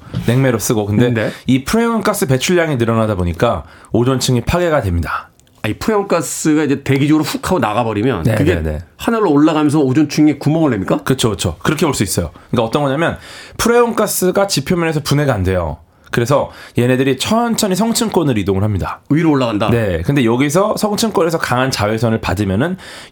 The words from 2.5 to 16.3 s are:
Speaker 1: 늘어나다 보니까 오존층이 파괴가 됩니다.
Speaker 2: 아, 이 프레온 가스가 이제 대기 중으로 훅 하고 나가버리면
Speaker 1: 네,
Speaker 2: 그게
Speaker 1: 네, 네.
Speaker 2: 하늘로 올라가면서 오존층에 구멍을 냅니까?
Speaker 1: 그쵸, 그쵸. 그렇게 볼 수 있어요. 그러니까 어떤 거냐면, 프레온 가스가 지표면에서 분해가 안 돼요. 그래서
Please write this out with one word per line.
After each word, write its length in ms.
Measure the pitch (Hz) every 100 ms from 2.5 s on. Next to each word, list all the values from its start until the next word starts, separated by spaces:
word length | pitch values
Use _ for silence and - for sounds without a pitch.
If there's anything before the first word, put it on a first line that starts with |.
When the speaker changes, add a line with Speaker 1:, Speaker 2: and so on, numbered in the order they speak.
| 175 160 135
Speaker 1:
늘어나다 380 | 113 113 110
보니까 480 | 98 87 85 120 95 - - -
오존층이 480 | 110 123 131 - 123
파괴가 420 | - 175 175 151
됩니다. 480 | 101 85 73 - - _ _ _
Speaker 2:
아, 60 | 110
이 60 |
프레온 340 | 104 - 208 196
가스가 560 | 175 131 - 160 151
이제 180 | 147 135
대기 240 | 127 135 139
중으로 160 | 156
훅 220 | 156 - -
하고 100 | 185
나가버리면 640 | 113 104 117 104 123 107
Speaker 1:
네, 100 | 95
Speaker 2:
그게 220 | 110 92 87
Speaker 1:
네, 60 |
네. 160 | 78 76 - -
Speaker 2:
하늘로 340 | - 233 202
올라가면서 500 | 143 156 156 151 151
오존층에 540 | 135 127 151 165 151 143
구멍을 320 | - 160 156
냅니까? 280 | 110 95 -
Speaker 1:
그쵸, 260 | - 131 120
그쵸. 260 | 98 92 80
그렇게 220 | - 151 160
볼 80 |
수 80 | 131
있어요. 280 | 101 - 82 - -
그러니까 140 | 113
어떤 180 | 113 151
거냐면, 360 | 143 135 165 - - - - -
프레온 380 | 220 240 240 226
가스가 500 | 208 - 185 190 196
지표면에서 540 | - 131 180 165 151
분해가 340 | 147 143 147
안 80 | 107
돼요. 360 | 90 92 82 73 - _ -
그래서 380 | - 120